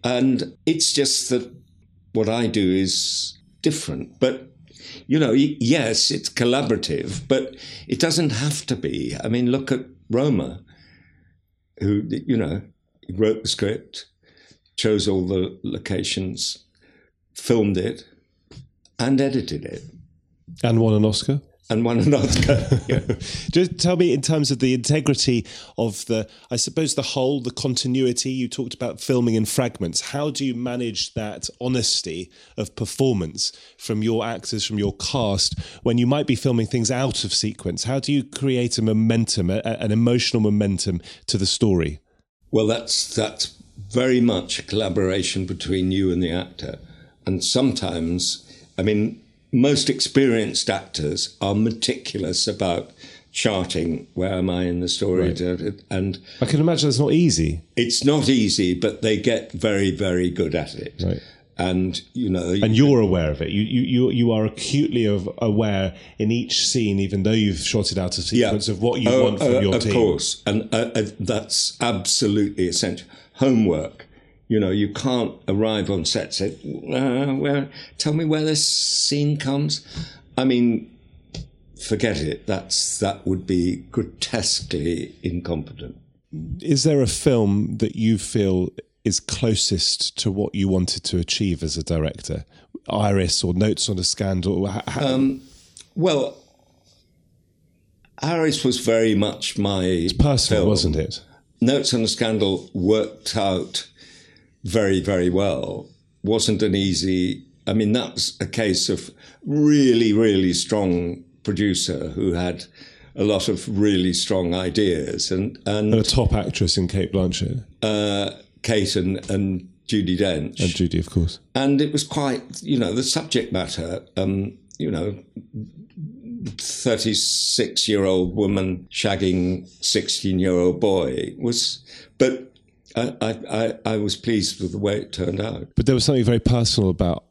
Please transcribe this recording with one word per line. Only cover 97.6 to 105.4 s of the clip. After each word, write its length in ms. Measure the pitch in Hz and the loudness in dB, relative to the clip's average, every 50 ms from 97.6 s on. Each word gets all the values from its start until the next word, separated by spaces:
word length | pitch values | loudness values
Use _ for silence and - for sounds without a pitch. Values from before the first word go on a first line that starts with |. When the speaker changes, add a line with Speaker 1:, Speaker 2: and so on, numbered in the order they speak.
| _ _ _ _ _ _ _ _ _ _ _ - | _ _ _ _ _ _ _ _ _ _ _ -4
Speaker 1:
Iris 420 | 131 151 170 165 160 156 143 - - | -2 0 0 2 2 2 0 2 0
was 160 | 127 123 127 | 0 0 2
very 360 | - 113 113 113 113 113 107 | 2 4 4 6 6 4 4
much 420 | 98 104 101 - - - - - | 4 2 0 -2 -6 -8 -6 -4
my 280 | - 101 101 98 95 92 | -2 0 0 0 0 0
Speaker 2:
It's 280 | 92 92 85 82 95 - | 2 2 2 0 -2 2
personal, 480 | - 143 143 139 123 - - 110 107 90 | 4 4 4 4 2 2 2 2 4 4
Speaker 1:
film. 60 | 104 | 4
Speaker 2:
wasn't 260 | 104 - - 82 73 | 4 2 2 0 0
it? 240 | 78 76 - - - - _ - _ _ _ _ _ | 0 -2 -4 -8 -12 -16 _ -20 _ _ _ _ _
Speaker 1:
Notes 340 | 113 120 139 139 135 - 127 | 2 4 4 2 0 0 0
on 80 | 117 | 0
a 60 | 113 | 0
Scandal 600 | 110 - - 120 113 110 107 104 98 95 - - - - | 0 0 0 0 0 2 2 2 2 0 -2 -4 -8 -6
worked 640 | 95 90 98 110 110 - - - - - - - | 0 2 4 4 4 2 -2 -6 -10 -10 -4 -2
out 520 | 113 98 98 92 90 65 - - - - - _ _ - - - - - - _ - _ _ _ _ - | 0 0 0 0 -2 -4 -4 -8 -10 -10 -10 _ _ -20 -20 -20 -20 -20 -20 _ -20 _ _ _ _ -10
very, 360 | 90 85 113 104 98 98 92 | 0 0 2 4 4 2 2
very 280 | 85 98 98 90 87 92 | 2 0 0 2 2 2
well. 600 | 87 95 | 2 2